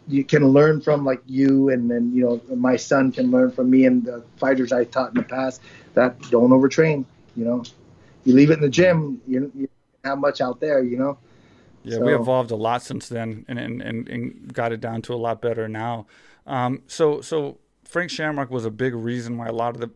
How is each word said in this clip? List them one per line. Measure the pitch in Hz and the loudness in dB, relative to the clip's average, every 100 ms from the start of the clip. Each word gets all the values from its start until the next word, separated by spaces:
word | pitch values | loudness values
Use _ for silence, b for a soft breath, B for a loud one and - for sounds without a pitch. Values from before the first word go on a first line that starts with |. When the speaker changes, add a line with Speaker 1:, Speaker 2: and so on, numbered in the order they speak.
| - | -4
Speaker 1:
you | 139 | -2
can | 135 151 139 | 2 4 6
learn | 139 151 156 | 6 6 4
from, | 156 147 | 2 0
like, | 135 127 - | 0 -4 -4
you, | 131 139 135 135 | 0 4 4 4
and | 123 120 | 2 0
then, | 120 120 | 0 0
you | 123 | 2
know, | 123 120 120 127 | 2 0 -4 -2
my | 127 123 | 0 0
son | - 139 131 | 2 2 2
can | 123 127 | 0 2
learn | 127 127 | 2 2
from | 127 127 | 2 4
me | 131 131 | 6 6
and | 127 | 4
the | 117 120 - - | 0 -8 -14 -4
fighters | 135 131 123 | 0 0 0
I | 123 | 0
taught | 117 131 123 | -2 -2 -2
in | |
the | 120 | -2
past | 123 127 131 - B B B | -4 -4 -6 -8 B B B
that | - 123 - - | 0 0 0 0
don't | 117 123 | 4 6
overtrain, | 131 135 147 160 147 131 _ _ - | 6 4 2 2 0 -6 _ _ -8
you | |
know. | 117 123 120 - _ _ b b | -4 -4 -6 -18 _ _ b b
You | 131 | 4
leave | 127 147 | 6 6
it | |
in | 156 | 4
the | 147 | 2
gym, | 127 180 165 147 123 131 | 4 4 4 0 -6 -4
you, | 127 139 | -4 -4
you | 135 135 _ _ _ | -6 -10 _ _ _
don't | 135 | -8
have | 139 | -2
much | 143 - | -2 -2
out | 131 123 | -4 -4
there, | 151 139 | -2 0
you | 123 120 | 0 -2
know. | 135 139 _ b b b b b | -4 -6 _ b b b b b
Speaker 2:
Yeah, | - 113 | -8 -2
we | 123 | 0
Speaker 1:
So | 143 | 0
Speaker 2:
evolved | 117 131 120 | 2 0 -2
a | 110 | -4
lot | 110 120 | -2 -4
since | - 120 - | -6 -12 -10
then | 117 113 110 - | -10 -8 -10 -12
and, | 120 | -10
and, | 120 120 | -8 -10
and, | - 113 - | -10 -10 -10
and | 120 120 - - | -10 -10 -12 -12
got | 127 117 | -6 -4
it | 113 | -4
down | 117 113 | -8 -8
to | - | -8
a | 120 | -6
lot | 117 110 | -6 -4
better | 120 113 110 | -4 -4 -6
now. | 110 117 117 104 b b b - | -6 -6 -8 -10 b b b -10
Um, | 135 123 139 - | -4 -4 -6 -8
so, | - 160 147 | -2 0 0
so | - 160 143 - _ _ | -4 -6 -6 -10 _ _
Frank | _ 170 175 | _ -6 -6
Shamrock | - 156 147 131 | -6 -6 -6 -6
was | 127 | -6
a | 113 | -6
big | 107 131 | -4 -6
reason | 120 113 123 117 117 | -4 -6 -8 -8 -10
why | 117 | -8
a | |
lot | 113 117 123 | -4 -6 -6
of | |
the, | 117 | -12